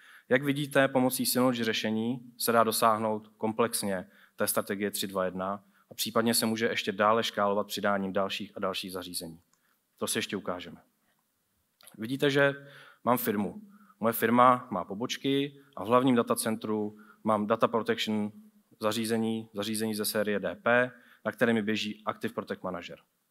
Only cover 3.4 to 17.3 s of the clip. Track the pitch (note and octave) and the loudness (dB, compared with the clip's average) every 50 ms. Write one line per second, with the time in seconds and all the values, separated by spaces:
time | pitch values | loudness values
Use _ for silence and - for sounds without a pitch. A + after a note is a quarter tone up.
3.4 | A#2+ A2 A2 - A#2 A2+ - - G#2 G2+ F#2+ F2+ F2+ - _ - - _ _ - | -4 -2 0 0 0 0 0 -2 -2 -2 -2 -2 -4 -8 _ -20 -20 _ _ -4
4.4 | G#2+ - - A2 G2+ - G#2 G2 G#2 G2+ - - A2+ G2 F#2+ F#2+ F#2 F#2 F2+ F#2 | -2 -2 0 -2 -2 -2 -2 -2 -2 -4 -2 -4 -6 -4 -2 -2 -2 -2 -2 -4
5.4 | F#2 G2 G2+ G#2 - _ _ _ _ - - - - A2+ - A#2 A2 A#2 A#2 - | -4 -4 -6 -8 -10 _ _ _ _ -16 -8 -6 -6 -2 0 2 2 2 2 2
6.4 | A#2 A2+ A2+ A2 A#2 A2 F#2 - - A2 G2 G2 G#2 G#2+ A2+ A#2 A2 - - G#2+ | 2 0 0 0 0 0 0 -2 -2 -2 0 2 4 4 4 4 2 -2 -2 0
7.4 | G2+ G2+ G2+ G#2 G#2 - - G#2 G2+ G2+ G2+ G2 G2 F#2 F#2 G2+ F#2+ F#2+ - - | 0 2 2 0 -2 -4 -4 -2 0 0 0 0 -2 -2 -2 -2 -2 -2 -4 -8
8.4 | G#2 - - G2 G2 F#2+ F#2 - - F#2 F2+ F#2 F2 F2+ F2+ - F2+ E2 E2 D#2+ | -10 -10 -10 -6 -4 -4 -4 -4 -8 -8 -8 -8 -8 -8 -10 -10 -10 -10 -14 -18
9.4 | _ _ _ _ _ _ _ _ _ _ _ - A2 - - A2+ G#2 - G#2+ F#2+ | _ _ _ _ _ _ _ _ _ _ _ -8 -4 -4 -2 -2 -2 -4 -6 -6
10.4 | - F#2 F2 F2+ F2 E2+ D#2+ - _ _ _ _ _ _ _ _ _ _ _ _ | -6 -6 -8 -8 -8 -14 -18 -20 _ _ _ _ _ _ _ _ _ _ _ _
11.4 | _ _ _ _ _ _ _ _ - - - - G#2+ A#2 C#3 C3+ D3 C#3+ C3+ C#3 | _ _ _ _ _ _ _ _ -20 -20 -14 -10 -8 -6 -4 0 2 2 4 4
12.4 | C#3+ C#3 C#3 C#3 - - - - - - - _ - A#2 B2 A#2+ - A#2 G#2 G#2 | 4 4 2 -2 -10 -20 -20 -20 -20 -20 -16 _ 0 2 2 2 2 0 0 0
13.4 | G2+ F2 - - - - - - - _ _ - G#2 A2+ A2+ - B2 A2 A#2+ B2 | 0 -2 -4 -10 -16 -18 -20 -20 -20 _ _ -2 0 0 0 2 2 4 6 6
14.4 | B2 B2+ B2 B2 B2+ - G#2+ F2+ E2 - G2 G2+ B2 A2+ - - - C3+ C#3 C#3 | 8 8 6 4 2 -4 -6 -6 -4 -6 -6 -6 -6 -6 -6 -4 -2 0 0 0
15.4 | C#3 C#3+ C#3+ - - _ - - F#2+ G#2+ A#2+ B2+ C3 C3+ B2 A#2 A2+ - A2+ - | 0 -2 -6 -14 -20 _ -12 -8 -2 2 4 4 6 6 4 4 4 2 0 0
16.4 | - A2+ A2 A2 - A2 G#2+ G#2+ G#2 G#2 G#2+ - - - - _ - A2 | 0 -2 -2 -2 -2 -4 -2 -2 -2 -4 -8 -12 -20 -20 -16 _ 0 2